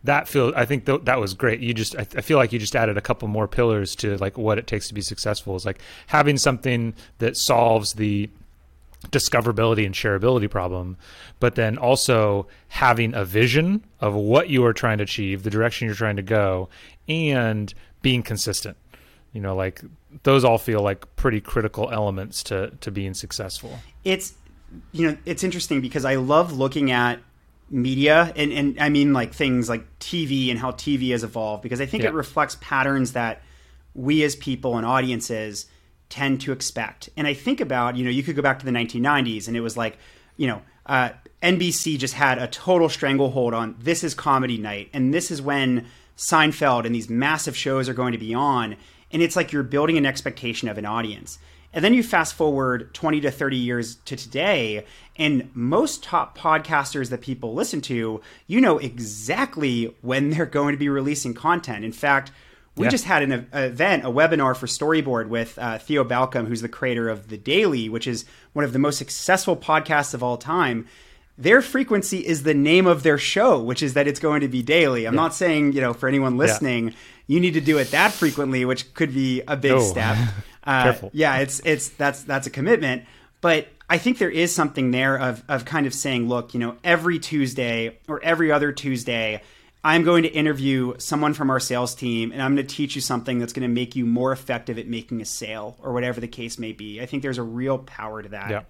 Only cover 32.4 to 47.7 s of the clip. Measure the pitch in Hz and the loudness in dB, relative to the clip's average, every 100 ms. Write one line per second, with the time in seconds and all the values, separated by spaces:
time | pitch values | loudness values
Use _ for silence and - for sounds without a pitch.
32.4 | 147 - - 139 135 139 127 123 117 113 | -2 -4 -4 0 2 2 0 -2 -4 -6
33.4 | - - - - _ - 131 156 151 139 | -16 -20 -20 -20 _ -6 0 2 2 -2
34.4 | 147 127 131 117 113 131 131 117 - 110 | -6 -4 -2 -2 2 0 0 -4 -4 -6
35.4 | 107 101 - _ _ _ _ - 139 135 | -6 -10 -14 _ _ _ _ -4 -2 -2
36.4 | 139 135 - 120 110 - - - 147 135 | -2 -6 -6 -6 -8 -10 -16 -4 -2 -2
37.4 | - 269 135 127 123 123 123 127 139 143 | -2 -2 -2 0 0 -2 -2 -2 -2 2
38.4 | 139 135 131 120 117 120 135 143 120 110 | 2 2 -2 -2 -2 0 2 2 0 -4
39.4 | 101 117 117 117 113 - - - _ - | -6 -4 -4 -4 -4 -6 -20 -20 _ -4
40.4 | 135 104 - _ - 131 120 - - _ | -4 -4 -10 _ -2 0 0 -4 -20 _
41.4 | 170 180 175 - 160 147 127 - 143 123 | 0 2 0 0 -2 -2 -4 0 2 2
42.4 | 120 - - 180 160 - 139 135 139 127 | -2 -6 2 4 4 0 0 2 2 0
43.4 | 120 117 113 117 123 165 165 - 151 135 | 0 -2 -4 -6 -2 -2 -2 -4 0 2
44.4 | 127 113 107 101 101 143 131 160 175 156 | 2 -4 -6 -8 -8 -2 0 0 -2 -6
45.4 | 139 143 131 123 120 - _ - - 160 | -2 0 0 0 -4 -20 _ -10 2 4
46.4 | 151 151 147 123 117 117 107 117 139 151 | 4 4 2 2 0 -4 -2 -2 0 0
47.4 | 151 127 147 | -4 -6 -2